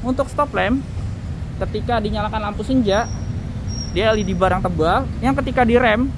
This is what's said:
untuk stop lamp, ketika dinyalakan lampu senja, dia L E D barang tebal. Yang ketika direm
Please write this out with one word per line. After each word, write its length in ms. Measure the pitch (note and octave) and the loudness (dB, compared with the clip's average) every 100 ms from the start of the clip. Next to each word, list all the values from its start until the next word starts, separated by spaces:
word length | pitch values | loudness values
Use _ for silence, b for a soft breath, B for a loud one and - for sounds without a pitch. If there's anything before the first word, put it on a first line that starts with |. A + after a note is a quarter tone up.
| A#3+ | -2
untuk 240 | B3+ C4 | -2 -2
stop 240 | - F#3+ | -2 -2
lamp, 240 | G3+ F#3 C4 - - - - - - - - F#3+ | 0 0 0 -2 -6 -6 -6 -8 -6 -6 -4 -4
ketika 320 | G#3+ - A#3 | -4 0 0
dinyalakan 480 | G#3 G#3+ G#3 A3 G#3 | 0 -2 -2 -2 -4
lampu 160 | G3+ | -4
senja, 480 | G#3+ C4 G#3+ G3 A#3+ - - - - - - - - | 0 2 4 2 0 -4 -4 -6 -6 -6 -6 -6 -4
dia 240 | E3 A3 | 0 2
L 80 | A3 | 2
E 0 | |
D 160 | F#3+ F3+ | 0 2
barang 240 | F#3 F#3 | 2 2
tebal. 400 | F#3 E3 D#3+ G#3 C4+ - | 0 2 2 2 0 0
Yang 240 | A#3 C4+ | 0 2
ketika 240 | C4+ C4 A#3+ | 0 2 4
direm 400 | A#3+ B3 G#3+ C4+ | 6 4 2 0